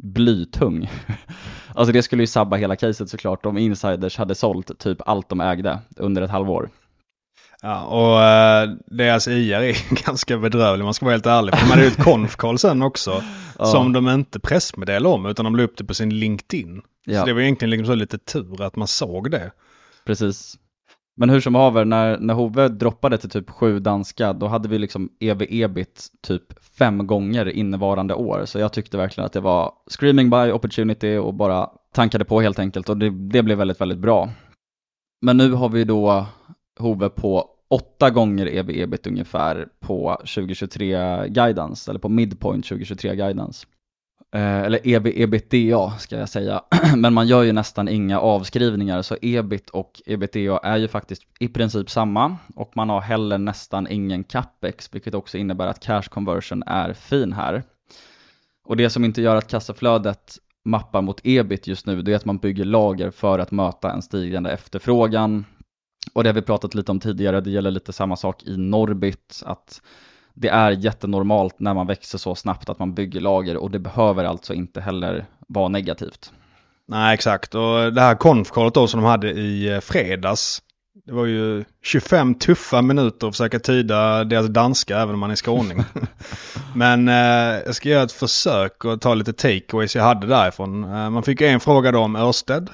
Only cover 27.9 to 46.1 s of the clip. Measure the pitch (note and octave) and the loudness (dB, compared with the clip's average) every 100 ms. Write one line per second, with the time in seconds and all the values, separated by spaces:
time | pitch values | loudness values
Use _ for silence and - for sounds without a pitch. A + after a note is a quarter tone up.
27.9 | G2 F#2+ G2 A#2 F#2+ G#2 G2+ G#2+ A2 G#2 | 0 -2 -4 -4 -4 -4 -4 -4 -4 -6
28.9 | G2+ F#2+ - - - F#2+ F2 E2 - - | -4 -4 -4 -6 -2 0 0 0 -8 -18
29.9 | - C#3+ C#3 B2+ A#2+ A#2+ A2+ A2+ - A2 | 0 4 6 6 4 4 0 -2 -2 -2
30.9 | G#2+ G#2+ G#2+ G#2+ G2 G2+ F#2 F#2 _ _ | 0 -2 -2 -2 -2 0 0 -2 _ _
31.9 | - A2+ A2 G#2 A2+ A2 G2+ F#2+ F#2+ F#2 | 0 0 0 0 2 2 0 -4 -4 -4
32.9 | G#2 G#2+ F#2+ G2 A#2 A2 G#2 F#2+ F#2 F#2 | -2 -2 -2 -2 2 2 2 0 -2 -4
33.9 | F2+ G2+ A2 F#2+ A2+ _ _ _ _ _ | -2 2 2 0 -6 _ _ _ _ _
34.9 | _ _ _ B2 B2 C3 B2+ B2 A2+ A2 | _ _ _ 2 6 4 4 0 0 2
35.9 | G#2+ G#2 G2 G2 - _ - _ - A#2 | 2 4 2 0 -10 _ -20 _ -8 -4
36.9 | G#2 G2 - G#2 F#2 - _ - B2+ - | -2 -4 -4 -2 -2 -2 _ -2 -2 -2
37.9 | - C3+ A#2+ A2 G2 F2+ F2 F#2+ E2 F2+ | 0 2 4 2 2 -2 -2 -4 -4 -4
38.9 | - - G2 G2 - D#2 E2 - _ - | -6 -6 -6 -6 -4 -2 -4 -8 _ -8
39.9 | F#2 - - - - F#2 F#2 G2 - G2 | -4 -4 -6 -8 -8 -8 -8 -10 -6 -4
40.9 | F#2 F2+ F2+ F#2+ G#2 A#2+ G2+ D#2 - - | -2 -2 -4 -4 2 2 0 -6 -10 -12
41.9 | G2 G#2 A2+ A2+ G2 G2+ G2+ - - G2 | -8 -2 0 0 -2 -6 -4 -6 -10 -10
42.9 | G2 G2+ G2 G2 G2 G#2 - - _ _ | -8 -6 -4 -4 -6 -8 -14 -20 _ _
43.9 | _ _ _ _ G#2+ G#2 G2+ G2+ A2+ B2 | _ _ _ _ -4 -2 0 0 0 2
44.9 | A#2 G#2+ - D#2+ G#2+ - B2+ A2+ A2+ F#2+ | 2 2 0 0 0 0 2 4 2 0
45.9 | G#2 - | -4 -10